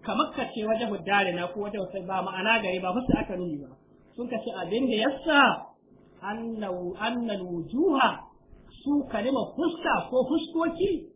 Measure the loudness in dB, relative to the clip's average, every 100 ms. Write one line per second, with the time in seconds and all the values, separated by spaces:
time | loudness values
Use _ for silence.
0 | -2 -2 -2 -2 -6 -4 0 0 0 -4
1 | 2 2 2 0 -4 -4 -6 -6 -6 -6
2 | -4 -4 -2 -2 0 2 2 -2 0 -2
3 | 2 0 0 -4 -4 -6 -10 -18 _ -20
4 | -20 -10 -6 -4 -6 -6 -2 0 2 2
5 | 2 0 4 6 6 4 -6 -20 _ -20
6 | -20 -12 -8 -6 -6 -6 -4 -4 -6 -4
7 | -2 -2 -2 -4 -4 -6 -2 2 4 6
8 | 4 2 -12 -20 -20 -20 -20 -8 0 2
9 | 2 0 2 2 0 0 0 0 0 0
10 | 2 2 4 2 0 0 0 2 0 0
11 | -4